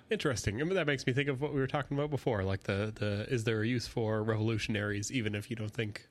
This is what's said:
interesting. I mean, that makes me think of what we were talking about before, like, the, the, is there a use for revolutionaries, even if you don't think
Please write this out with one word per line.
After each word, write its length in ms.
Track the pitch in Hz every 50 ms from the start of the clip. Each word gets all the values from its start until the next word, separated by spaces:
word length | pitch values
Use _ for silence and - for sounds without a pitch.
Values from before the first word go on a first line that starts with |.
| - -
interesting. 500 | 226 202 - 156 123 98 - 113 98 117
I 40 | 151
mean, 100 | 170 190
that 140 | 190 160 147
makes 180 | 143 135 -
me 80 | 139 120
think 160 | 135 139 143
of 100 | 139 123
what 140 | 147 143 147
we 60 | 139
were 80 | 135 131
talking 280 | - 147 135 - 143
about 140 | 139 147 151
before, 340 | 151 123 - 143 120 101 95
like, 200 | 95 98 95 -
the, 280 | - 101 98 104 110 110
the, 320 | - 107 107 101 101 107 -
is 120 | 135 117 107
there 180 | 117 113 107
a 60 | 107 117
use 180 | 127 120 -
for 380 | - - 127 113 107 110 107 107
revolutionaries, 880 | 113 110 107 107 113 113 104 - - 110 104 104 104 104 101 101 -
even 240 | - 131 107 107 104
if 160 | 104 101 -
you 40 | 117
don't 160 | 110 110 107
think 360 | - - 113 104 101 - - -